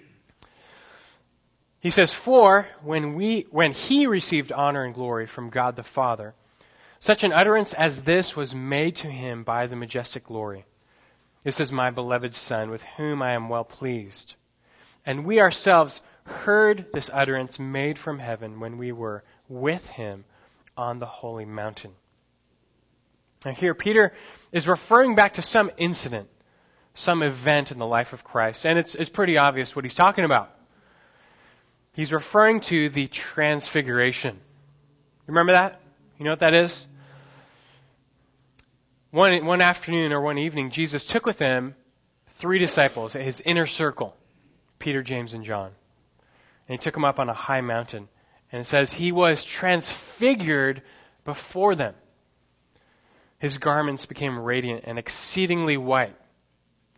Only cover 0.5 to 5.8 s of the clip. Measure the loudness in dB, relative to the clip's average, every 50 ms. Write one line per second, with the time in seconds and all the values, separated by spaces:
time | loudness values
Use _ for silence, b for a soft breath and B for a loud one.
0.5 | b b b b b b b b b b b b b b b _ _ _ _ _
1.5 | _ _ _ _ _ _ -6 0 4 4 4 4 2 -2 0 6 8 8 10 10
2.5 | 8 6 4 0 -8 -14 -8 -4 -4 -2 -2 -4 -4 -2 -2 -2 -2 -2 -4 -2
3.5 | 2 2 2 2 2 -2 -2 0 2 4 4 4 2 0 0 0 -2 -2 -2 -2
4.5 | -4 -2 0 0 0 -2 -4 -6 -6 -8 -6 -6 -4 -6 -6 -8 -10 -12 -14 -6
5.5 | -4 -2 -2 -2 -4 -6